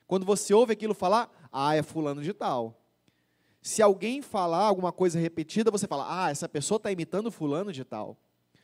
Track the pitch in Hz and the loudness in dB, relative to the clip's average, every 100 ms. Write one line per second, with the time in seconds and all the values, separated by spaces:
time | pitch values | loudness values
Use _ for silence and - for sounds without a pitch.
0 | - 190 190 202 - 208 247 214 214 202 | -4 -2 2 0 4 6 6 2 -2 -2
1 | 185 214 233 _ - 131 139 156 147 160 | 2 2 2 _ -12 -2 2 2 0 -4
2 | 151 143 147 208 220 135 113 113 _ _ | -4 -4 -6 -4 -2 -2 -4 -8 _ _
3 | _ _ _ _ _ _ - - 208 190 | _ _ _ _ _ _ -6 4 4 4
4 | 208 269 269 214 175 165 214 190 180 - | -2 -6 -6 -4 0 2 2 2 0 0
5 | 185 165 165 165 151 - 220 202 196 143 | 0 2 -2 -4 -4 0 0 0 -2 -4
6 | 123 170 180 147 165 151 143 214 214 190 | -4 -2 -2 -2 -6 -6 -2 -2 -2 -6
7 | 160 185 226 - 151 143 208 139 131 110 | -4 -4 -6 -6 -4 -2 -4 -8 -10 -10
8 | 101 117 _ _ _ _ | -10 -14 _ _ _ _